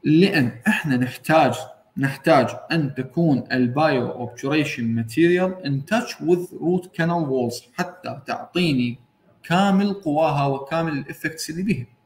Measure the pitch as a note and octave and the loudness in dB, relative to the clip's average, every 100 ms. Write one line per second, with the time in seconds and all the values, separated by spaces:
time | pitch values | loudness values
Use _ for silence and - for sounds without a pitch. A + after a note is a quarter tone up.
0 | - D#3 F#3+ E3 A#2+ - - - D#3 B2+ | 4 4 6 4 0 0 -2 0 0 0
1 | B2 - - D#3+ C3+ A#2 - - _ - | -2 -6 2 4 4 0 -10 -18 _ -4
2 | C#3 C3+ - D3 A#2 - - E3+ C#3+ - | -4 -2 4 4 4 -4 -4 -2 -2 -4
3 | B2+ - E3+ C3 - B2+ B2 C3 D#3 C3+ | -6 0 2 2 0 0 0 2 2 2
4 | - - A#2+ - C#3 D3+ C#3+ - A#2 A2+ | -2 -6 -10 -8 -2 0 -2 -2 -2 -2
5 | A2+ D#3 E3+ F3 F#3 F#3 C#3+ C#3 C#3 A3 | -2 2 4 4 0 -4 -4 -4 -2 -2
6 | A#3+ - D3 F3 F3+ - D3+ F3+ F3+ - | -2 -8 0 0 0 -6 -2 -2 -2 -4
7 | E3 E3+ D3+ C3 A#2+ A2+ - - F3+ - | -2 0 -2 -2 -2 -6 -14 -8 -8 -8
8 | A#2 B2 - A#2 - F3 F3 C3+ A#2+ A#2+ | -12 -12 -8 -8 -6 -2 0 0 0 -4
9 | _ _ _ _ - F3 G3+ F#3+ G3+ F#3+ | _ _ _ _ -2 2 4 4 2 -2
10 | - D3 D#3+ C#3+ C#3+ C3+ - E3 E3 D3 | -2 0 2 2 0 -2 -4 -4 -2 -4
11 | C#3 D#3+ D#3 D#3+ - D#3+ G3 C#3 A#2+ _ | -8 -8 -8 -8 -10 -6 -2 -2 -4 _